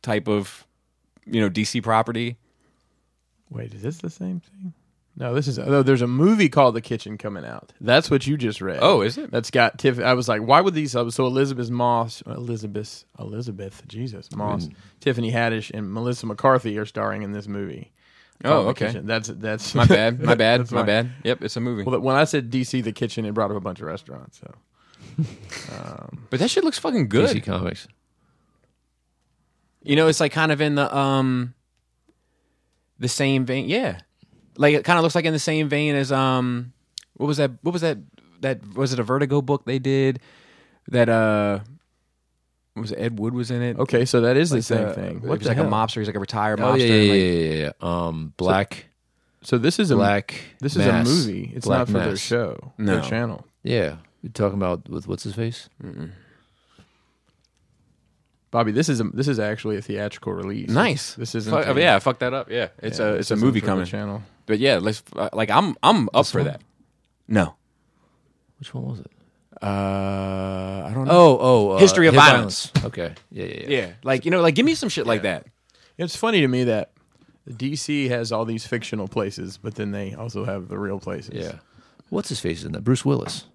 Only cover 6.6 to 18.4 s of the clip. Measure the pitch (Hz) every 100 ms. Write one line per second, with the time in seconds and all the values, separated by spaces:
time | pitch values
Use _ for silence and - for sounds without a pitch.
6.6 | 131 113 - 117 110 107 107 98 60 55
7.6 | - _ 110 135 165 139 135 147 120 104
8.6 | 95 78 147 156 101 277 302 120 113 127
9.6 | 117 - 135 123 117 127 120 107 113 147
10.6 | 190 160 147 123 117 117 127 131 139 127
11.6 | 117 123 120 117 117 - - 117 120 113
12.6 | 107 104 107 - _ - 107 107 123 101
13.6 | 98 - - 107 127 101 - - 104 104
14.6 | 80 - - _ 135 117 113 120 117 113
15.6 | 104 110 101 107 120 120 113 104 135 127
16.6 | 117 104 107 - 107 104 101 104 104 101
17.6 | 98 - - _ _ _ _ _